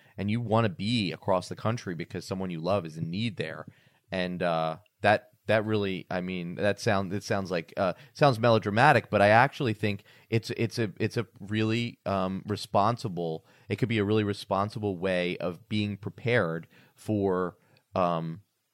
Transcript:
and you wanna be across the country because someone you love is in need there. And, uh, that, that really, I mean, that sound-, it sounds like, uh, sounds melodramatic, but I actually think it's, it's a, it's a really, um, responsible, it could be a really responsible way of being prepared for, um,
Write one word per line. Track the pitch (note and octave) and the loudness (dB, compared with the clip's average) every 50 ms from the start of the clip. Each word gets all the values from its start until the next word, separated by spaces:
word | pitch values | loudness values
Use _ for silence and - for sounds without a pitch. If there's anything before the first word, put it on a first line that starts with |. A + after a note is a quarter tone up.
| _ _ - | _ _ -10
and | - G2 G#2 | -6 -4 -2
you | G#2+ A#2+ | -2 -2
wanna | A#2+ A2 G#2+ A2+ A2+ G#2+ | 0 2 2 2 2 2
be | E2+ - G2 G#2+ B2 A#2+ G2+ E2 D2 | 0 -2 -4 0 0 0 0 0 -2
across | - - - F#2+ F2+ F2 - | -4 -2 0 0 0 0 -2
the | F2+ | -10
country | - - G#2+ A#2 A#2+ - G2 F2 | -4 -2 -2 -2 -2 -4 -8 -8
because | D#2 E2+ - - F2+ - | -8 -8 -8 -8 -10 -6
someone | - G2 F#2+ F#2+ F#2 | -6 -6 -6 -4 -6
you | F2 D#2+ | -6 -4
love | D#2+ F2 G2+ G2+ E2 | -2 0 0 0 -2
is | E2 D2+ | -4 -8
in | D#2+ E2 E2 | -8 -8 -6
need | E2+ G2+ A2+ A#2 F#2 | -4 -4 -4 -4 -4
there. | - D#2+ D#2+ D#2 D#2 D#2 - - _ _ _ _ _ _ - | -6 -8 -8 -8 -12 -14 -18 -20 _ _ _ _ _ _ -8
And, | F2+ F#2 F2+ F2+ F2+ E2+ F2+ | -4 -4 -4 -4 -4 -2 0
uh, | F2 E2 D#2+ D#2+ D#2+ D#2+ E2+ _ _ _ _ - | 0 0 0 0 -2 -4 -6 _ _ _ _ 2
that, | G#2 G#2+ G#2+ - _ _ _ _ | 4 4 4 2 _ _ _ _
that | - G#2 A2 G#2 | 0 0 0 2
really, | A2 G#2+ G#2 G2+ G2 F#2+ F2+ - - | 0 0 0 0 -2 -4 -6 -6 -6
I | - F#2 F2+ | -6 -4 -4
mean, | F#2 F#2 F2+ F2 F2 F2 | -4 -6 -6 -6 -8 -6
that | - G2 G#2 G2 - | -2 0 -2 -2 0
sound-, | - A#2+ G#2 G2 G2 F2 F#2 | 0 0 0 0 0 -2 -4
it | G2+ - | -6 -4
sounds | - A2+ G2 F#2+ F2 | -2 -2 -2 -2 -2
like, | F#2 E2+ D#2+ - - | -2 -4 -4 -4 -4
uh, | - F#2+ F2+ E2+ - - - _ | -2 0 0 -2 -4 -10 -14 _
sounds | - D3+ C#3+ B2 A2 | 2 4 4 4 4
melodramatic, | A2+ A#2+ A2+ A2 - G#2 G2+ A2+ C3 D3+ C#3+ A2+ - - | 4 4 4 4 4 2 2 4 6 6 6 4 2 2
but | - G2+ G2+ | 2 4 6
I | G#2 | 8
actually | G#2+ A2+ C3 C#3+ - - D3 A#2+ A2 | 8 8 6 4 2 -2 -2 -2 -2
think | - - G#2+ G2+ G2 - _ - - _ - | -2 -2 -2 -2 -4 -8 _ -20 -20 _ -2
it's, | A2 A2+ - - - | -2 -2 -2 -2 -4
it's | - A#2 G#2+ - - | -2 -2 -2 0 -2
a, | A2+ G2+ - - | -4 -4 -2 -2
it's | G#2+ G#2 - | -4 -2 -2
a | B2 G#2+ - _ - | -4 -6 -6 _ -18
really, | G2+ F#2+ G#2+ G#2+ A2 A2 A2 A#2 A#2+ A#2 - _ - | -10 -4 -2 0 0 0 0 0 -2 -4 -6 _ -6
um, | - G2 G2 F#2 F#2+ F#2+ F#2+ - | -4 -2 0 -2 -2 -4 -6 -4
responsible, | - G#2 G2 - - - G#2+ G2 A2 A#2+ A#2 - A2 F2 F2 E2+ E2 D#2+ D#2+ _ _ _ _ _ - | -6 -6 -6 -6 0 2 4 4 4 2 0 -4 -8 -6 -4 -4 -4 -4 -6 _ _ _ _ _ -6
it | A2+ | -2
could | - - G2+ | -2 0 0
be | A2+ G#2+ | 2 2
a | G2+ | 4
really | G2+ G#2+ A2 G#2+ | 4 4 2 2
responsible | G2+ G2+ - - - G2+ F#2+ G2+ G#2 - A2+ G#2+ G#2 F#2+ | 2 -2 -4 -2 -2 0 0 0 0 -2 -4 -2 -2 -2
way | E2+ F2+ F#2+ F#2 F2+ F2 F2+ F2+ | 0 0 0 2 2 0 0 -2
of | - - F2+ E2+ E2 - - | -2 -4 -6 -6 -6 -8 -4
being | A2 G#2+ G#2 G#2 G2+ F#2+ | -2 0 0 0 -4 -6
prepared | - F#2+ - - - A#2 A#2+ A#2+ F#2+ E2 D#2+ E2 D#2+ - _ - _ _ _ | -8 -12 -12 -6 -2 0 2 2 2 0 -2 -6 -8 -12 _ -20 _ _ _
for, | _ - - A2 G#2 G2 G2 F#2 F2+ F#2 F2 - _ _ _ _ _ _ _ - | _ -6 -2 0 0 2 2 2 0 -2 -2 -6 _ _ _ _ _ _ _ -2
um, | F#2+ F2+ F2 E2+ E2 E2 E2 D#2+ G#2 _ _ _ _ _ _ | 0 2 2 2 0 -4 -6 -8 -10 _ _ _ _ _ _